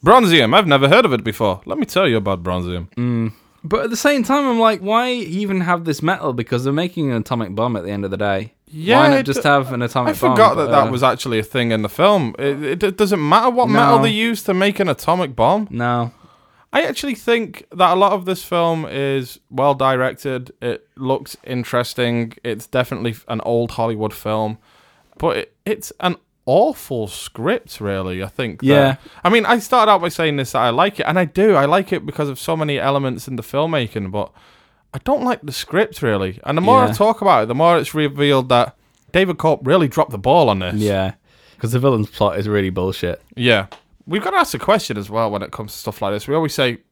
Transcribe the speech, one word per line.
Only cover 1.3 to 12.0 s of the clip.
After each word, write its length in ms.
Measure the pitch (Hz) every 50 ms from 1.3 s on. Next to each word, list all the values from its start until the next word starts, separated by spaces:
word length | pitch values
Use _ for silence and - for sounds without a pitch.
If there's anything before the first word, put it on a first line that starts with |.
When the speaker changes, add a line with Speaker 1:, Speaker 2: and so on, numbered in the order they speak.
| 104 - 113 104 92 92 _
Speaker 1:
Let 120 | - - 311
me 80 | 269
tell 220 | - - 185 196 165
you 80 | 117
about 260 | 110 101 101 98 90 85
bronzium." 460 | 92 90 90 90 87 90 87 85 90 _
Speaker 2:
Mm. 360 | - 120 123 120 117 113 110 107 _ _ _ _ _ _
But 200 | 156 175 226 -
at 60 | 226
the 60 | 233
same 260 | 220 - 285 294 277 233
time, 240 | - 262 285 285
I'm 120 | 269 240 226
like, 200 | 226 226 220 180
"Why 300 | 180 196 214 226 247 254 247
even 480 | 247 214 160 160 185 208 196 196 190 180
have 220 | 170 175 175 170
this 180 | 165 147 - -
metal? 300 | 160 190 - - 151 127
Because 320 | 120 117 - - 120 127
they're 80 | 135 139
making 380 | 151 175 180 180 175 156 139
an 60 | 123 117
atomic 360 | 110 - 135 120 113 95 98
bomb 220 | 101 113 123 120
at 80 | 104 85
the 60 | 92
end 140 | 101 101 101
of 60 | 95
the 60 | 95
day. 360 | 95 104 101 98 95 104 117 _ _ _ _
Speaker 1:
Yeah, 300 | 151 156 160 180 233 269
Speaker 2:
Why 100 | 294 294
not 80 | 277 269
Speaker 1:
it 60 | 262
Speaker 2:
just 160 | 139 139 151 -
Speaker 1:
d-, 60 | 151
Speaker 2:
have 240 | 143 143 135 123 127
an 100 | 120 120
atomic 340 | 117 - 135 123 - 311
Speaker 1:
I 40 | -
Speaker 2:
bomb?" 120 | - 127 127
Speaker 1:
forgot 180 | - 220 214 -
that 100 | 170 156
Speaker 2:
But, 40 | 131 -
Speaker 1:
that 160 | 139 - 110
Speaker 2:
uh, 20 |
Speaker 1:
was 120 | 123 123 127
actually 360 | 131 117 - - 131 117 110
a 40 | 104
thing 280 | - - 135 120 117 113
in 100 | 110 107
the 60 | 104
film. 460 | - -